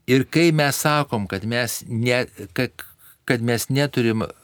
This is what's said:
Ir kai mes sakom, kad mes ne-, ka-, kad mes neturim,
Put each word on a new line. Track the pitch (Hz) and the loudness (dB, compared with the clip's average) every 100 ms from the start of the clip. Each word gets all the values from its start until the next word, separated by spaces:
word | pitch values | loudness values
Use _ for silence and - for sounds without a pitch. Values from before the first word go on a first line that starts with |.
Ir | - 131 127 | 0 2 2
kai | 156 170 | 2 4
mes | 156 143 - | 4 2 0
sakom, | 156 147 139 117 98 | 0 2 0 -2 -4
kad | 98 107 | -6 -4
mes | 120 120 - - | -2 -2 -6 -6
ne-, | 113 120 123 - - 101 | -2 0 0 -2 -8 -10
ka-, | - 123 - - - - - | -4 -4 -6 -20 -20 -20 -12
kad | - 123 | -2 -2
mes | 117 117 - | 0 0 0
neturim, | 135 143 - 117 110 98 - | 0 0 0 0 0 -4 -10